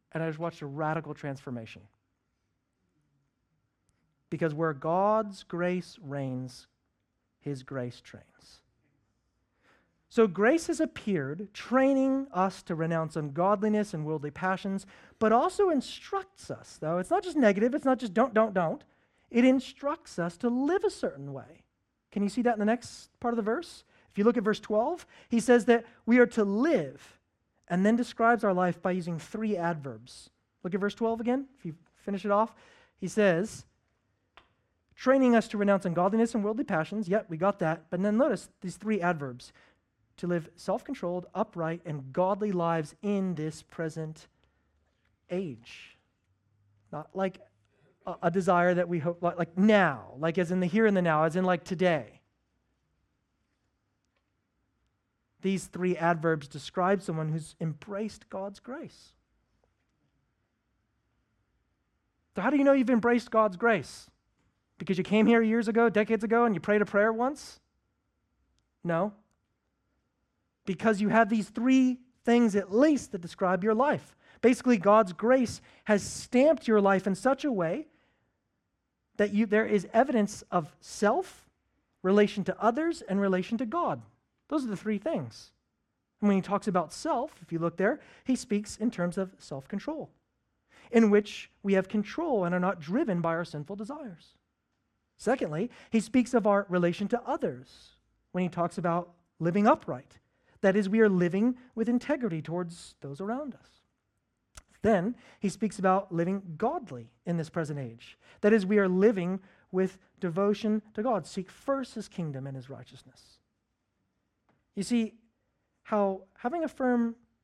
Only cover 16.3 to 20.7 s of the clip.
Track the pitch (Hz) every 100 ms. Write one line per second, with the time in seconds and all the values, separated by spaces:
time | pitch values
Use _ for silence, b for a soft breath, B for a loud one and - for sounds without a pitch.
16.3 | _ - 135 - - 156 175 185 359 370
17.3 | 302 226 196 240 254 262 262 240 175 254
18.3 | 214 220 185 165 254 - _ _ _ _
19.3 | 233 254 262 - - 277 294 - - 170
20.3 | - 240 247 285